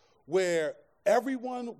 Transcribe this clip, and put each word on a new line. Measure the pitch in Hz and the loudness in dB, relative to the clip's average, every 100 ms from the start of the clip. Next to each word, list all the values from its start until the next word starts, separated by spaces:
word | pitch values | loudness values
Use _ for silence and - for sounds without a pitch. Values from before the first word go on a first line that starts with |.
| _ _ - | _ _ -2
where | 180 180 170 147 - _ _ - | 0 2 0 -2 -6 _ _ 2
everyone | 226 240 262 254 247 240 180 | 2 2 -4 -6 -8 -10 -8